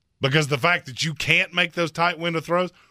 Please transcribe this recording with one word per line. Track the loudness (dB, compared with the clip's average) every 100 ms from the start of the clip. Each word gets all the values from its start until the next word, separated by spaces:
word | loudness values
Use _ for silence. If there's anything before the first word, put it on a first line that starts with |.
| _ -4
Because | 0 2 2
the | 0
fact | 2 0 -2
that | -6
you | -6
can't | -4 0 2 2
make | 0 -2
those | 0 -2
tight | 0 0 0
window | -2 -2
throws, | 0 0 0 -6 _